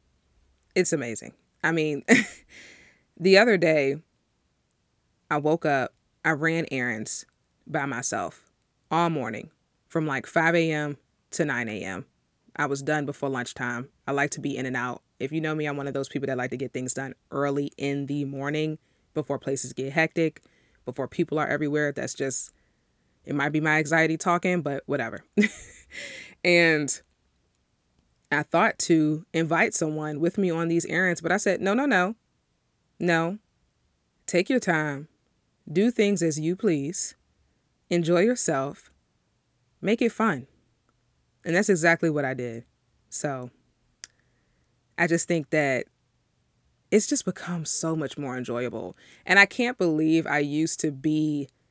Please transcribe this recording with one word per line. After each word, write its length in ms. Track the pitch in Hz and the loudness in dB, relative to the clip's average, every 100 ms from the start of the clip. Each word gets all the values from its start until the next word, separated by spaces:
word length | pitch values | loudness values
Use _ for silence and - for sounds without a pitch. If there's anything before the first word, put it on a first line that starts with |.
| _ _ _ _ _ _ _ 185 | _ _ _ _ _ _ _ 0
it's 160 | 175 | 2
amazing. 420 | 156 120 107 - - _ _ | 0 -2 -8 -12 -20 _ _
I 80 | 160 | 0
mean, 320 | 165 156 143 - 220 - - - - | 0 0 0 4 4 2 -10 -20 -20
<laughs> 600 | - - - _ _ - | -20 -20 -20 _ _ 0
the 200 | 180 190 | 8 8
other 200 | 233 190 | 8 6
day, 400 | 160 156 135 147 - _ _ _ _ _ _ _ _ _ _ _ - | 4 4 2 -2 -10 _ _ _ _ _ _ _ _ _ _ _ -6
I 60 | 151 | -2
woke 280 | 151 165 156 | 0 0 0
up, 280 | 139 120 - _ _ 160 | 0 -2 -8 _ _ -2
I 60 | |
ran 340 | 147 160 165 - | 0 0 0 -2
errands 560 | 131 123 110 113 - - _ _ _ - | -4 -4 -4 -6 -10 -12 _ _ _ -8
by 200 | 151 139 | -4 -4
myself 640 | 123 - 107 85 - _ _ _ _ _ | -4 -4 -4 -6 -10 _ _ _ _ _
all 180 | 160 170 | 0 2
morning 420 | 151 117 110 - _ _ _ _ | 0 -4 -8 -12 _ _ _ _
from, 180 | 165 156 | -4 -2
like, 220 | 131 - | -4 -2
five 260 | 170 160 | 0 2
A 180 | 170 165 | 2 2
M 260 | 151 147 143 _ _ _ | -2 -4 -8 _ _ _
to 140 | - 151 | -4 -2
nine 240 | 120 110 | -2 -4
A 140 | 107 | -6
M. 220 | 92 90 - _ _ _ _ - | -8 -10 -12 _ _ _ _ -6
I 100 | 147 | -4
was 160 | 139 | -2
done 240 | 139 151 143 | -2 -2 -4
before 240 | - 139 | -4 -4
lunchtime. 580 | 127 120 - 123 120 131 _ - | -4 -6 -6 -6 -6 -10 _ -4
I 60 | |
like 200 | 139 143 | -2 -2
to 100 | - | -2
be 160 | 143 127 | -6 -6
in 80 | 131 | -4
and 100 | 127 | -4
out. 260 | 123 120 - - | -4 -8 -14 -8
If 140 | 139 | -6
you 80 | 160 | -4
know 160 | 156 156 | -2 -2
me, 100 | 151 | -4
I'm 120 | 143 | -4
one 100 | 139 | -6
of 60 | |
those 160 | 139 131 | -6 -6
people 180 | 139 135 | -6 -4
that 100 | 127 | -4
like 140 | 127 | -4
to 60 | 127 | -6
get 160 | 127 | -6
things 200 | 127 127 | -6 -6
done 200 | - 135 - _ | -6 -8 -12 _
early 400 | 139 143 143 143 - | -4 -2 -2 -4 -4
in 300 | 139 143 139 | -4 -4 -4
the 180 | 143 139 | -4 -4
morning 520 | 139 139 151 156 156 _ _ _ | -6 -4 -2 -2 -6 _ _ _
before 260 | 156 143 135 | -6 -4 -4
places 320 | - 135 127 | -4 -4 -6
get 220 | - 135 | -8 -2
hectic, 480 | 156 160 170 160 - _ _ _ _ | 0 0 0 -2 -4 _ _ _ _
before 240 | - 127 131 | -10 -8 -4
people 320 | - 165 151 | -2 -2 0
are 80 | 147 | -2
everywhere. 460 | 143 147 151 147 | -2 0 0 0
That's 200 | 139 123 | -2 -6
just 380 | - 135 - - _ _ _ _ _ _ _ - | -4 -4 -4 -8 _ _ _ _ _ _ _ -6
it 60 | 143 | -2
might 180 | 147 | 0
be 80 | 151 | 0
my 160 | 156 156 | 2 2
anxiety 400 | 147 160 160 160 | 2 2 2 2
talking, 440 | 185 175 185 180 | 0 0 2 0
but 220 | 143 139 - | -2 -6 -4
whatever. 380 | 139 113 104 - - | -4 -4 -10 -2 2
<laughs> 20 | 202 - - - - - - - - - | 2 0 -20 -20 -20 -16 -14 -16 -18 -4
And 580 | 175 175 165 151 143 - - _ _ _ _ _ _ _ _ _ _ _ _ | 2 6 6 4 0 -6 -12 _ _ _ _ _ _ _ _ _ _ _ _
I 120 | 147 | -2
thought 360 | 147 165 220 - | 0 2 2 0
to 460 | - 160 151 156 - | 2 4 4 0 -4
invite 400 | 165 160 165 220 | -2 0 2 2
someone 460 | - 156 156 151 147 | 0 -2 -2 -6 -2
with 180 | 170 208 | -2 2
me 120 | 185 | 0
on 180 | 165 170 | 0 0
these 180 | 165 - | 0 0
errands, 360 | 180 185 165 | 0 0 0
but 100 | 170 | 0
I 60 | 196 | 0
said, 240 | 202 180 | 0 0
"No, 120 | 196 | 0
no, 120 | 226 285 | 2 2
no. 300 | 190 185 233 _ _ _ _ _ _ _ - | 2 2 -4 _ _ _ _ _ _ _ -2
No. 400 | 175 165 165 208 _ _ _ _ _ _ _ _ - | 2 2 0 -6 _ _ _ _ _ _ _ _ -2
Take 240 | 175 190 | 0 2
your 100 | 254 | 2
time. 480 | - 160 151 139 156 _ _ _ _ _ - | 2 0 0 -6 -12 _ _ _ _ _ -4
Do 200 | 156 233 | 2 2
things 300 | 226 202 190 | 4 2 2
as 180 | 165 147 | 0 0
you 160 | 160 185 | -2 0
please. 600 | 208 151 139 - - - _ _ _ _ _ _ - | 0 0 -2 -6 -8 -10 _ _ _ _ _ _ -2
Enjoy 300 | 175 165 175 | 0 2 4
yourself. 680 | 220 247 - 139 139 - - _ _ _ _ _ _ _ _ _ | 4 2 0 -2 -4 -8 -20 _ _ _ _ _ _ _ _ _
Make 200 | 185 233 | -2 2
it 100 | 233 | 2
fun." 360 | - 220 139 135 _ _ _ _ _ _ _ _ _ | 2 0 0 -6 _ _ _ _ _ _ _ _ _
And 120 | - 175 | -2 2
that's 140 | 214 | 2
exactly 400 | 175 170 165 165 | 4 4 4 2
what 160 | 147 135 | 0 -2
I 80 | |
did. 320 | 131 123 113 - _ _ _ _ | -4 -8 -10 -14 _ _ _ _
So 400 | - 147 131 123 - _ _ _ _ - _ _ _ _ _ _ _ _ - | -6 -6 -6 -10 -16 _ _ _ _ -20 _ _ _ _ _ _ _ _ -4
I 100 | 170 | 0
just 200 | 165 - | 0 0
think 220 | 165 143 | -2 0
that 360 | 156 139 127 - _ _ _ _ _ _ _ _ _ _ | 0 2 0 -4 _ _ _ _ _ _ _ _ _ _
it's 160 | 214 - | 2 2
just 180 | 277 - | -2 -4
become 400 | - - 170 151 | -8 -6 -6 -6
so 300 | - 160 160 | -4 -2 -2
much 220 | 139 - | -4 -6
more 200 | 139 127 | -6 -6
enjoyable. 580 | 123 120 123 110 90 - - - - | -4 -4 -4 -6 -10 -14 -20 -10 4
And 140 | 190 | 8
I 60 | 196 | 8
can't 320 | - 240 247 | 4 -2 0
believe 480 | 175 156 160 165 160 | 2 2 4 4 2
I 140 | 147 | 0
used 400 | 147 147 160 - | 0 0 0 -2
to 100 | 156 | -4
be 560 | 135 156 156 151 147 135 _ _ | -2 -2 0 0 -2 -6 _ _